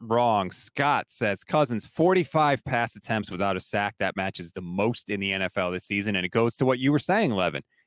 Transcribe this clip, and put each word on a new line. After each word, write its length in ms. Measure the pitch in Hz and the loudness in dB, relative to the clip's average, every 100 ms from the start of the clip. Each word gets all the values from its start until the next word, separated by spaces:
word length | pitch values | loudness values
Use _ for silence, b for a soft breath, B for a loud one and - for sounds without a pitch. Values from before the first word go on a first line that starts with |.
| 113 | 2
wrong. 440 | 117 120 104 92 | 4 4 4 0
Scott 540 | - - - 143 123 - | -6 -8 -2 2 2 -2
says, 340 | - 110 98 | -2 -2 -2
"Cousins, 420 | - 156 127 110 | 0 0 2 -2
forty-five 800 | - - 175 185 - 156 147 139 | -4 2 4 4 2 2 2 2
pass 300 | - 120 117 | 0 -2 -2
attempts 340 | 107 - 110 95 | -4 -4 -4 -2
without 280 | 92 98 92 | -2 -2 -2
a 40 | |
sack. 360 | - 104 101 - | -2 -2 -2 -2
That 160 | 95 | -4
matches 380 | 98 95 - 85 | -2 -4 -6 -12
the 100 | 95 | -10
most 480 | 90 92 113 117 - | -6 0 0 -2 -6
in 80 | 104 | -4
the 140 | 98 | -2
N 100 | 95 | -2
F 160 | 92 101 | -2 -2
L 140 | 90 | -2
this 120 | 90 | -4
season." 300 | - 101 104 | -4 -4 -2
And 100 | 98 | -2
it 40 | 90 | 0
goes 240 | 117 117 - | 2 2 2
to 80 | |
what 140 | 131 127 | 0 2
you 140 | 135 | 2
were 80 | 147 | 2
saying, 320 | - 208 175 | 2 2 2
Levin. 300 | 98 87 73 - _ | 2 0 -2 -10 _